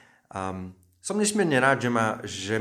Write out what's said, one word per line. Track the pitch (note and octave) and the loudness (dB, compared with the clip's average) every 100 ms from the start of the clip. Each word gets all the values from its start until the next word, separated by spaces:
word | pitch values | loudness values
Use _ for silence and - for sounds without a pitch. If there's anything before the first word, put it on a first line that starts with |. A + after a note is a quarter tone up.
| - _ _ | -20 _ _
Am, | F#2+ F#2+ F#2 F#2 - _ _ | -10 -8 -8 -12 -16 _ _
som | - G#3 | -6 -2
nesmierne | G#3 G#3 F3 C3 | 0 2 2 4
rád, | C3 B2+ | 4 4
že | B2 | 2
ma, | A#2+ A2 - | 2 0 -2
že | G2+ F#2+ F#2+ A2 | -8 -10 -4 -2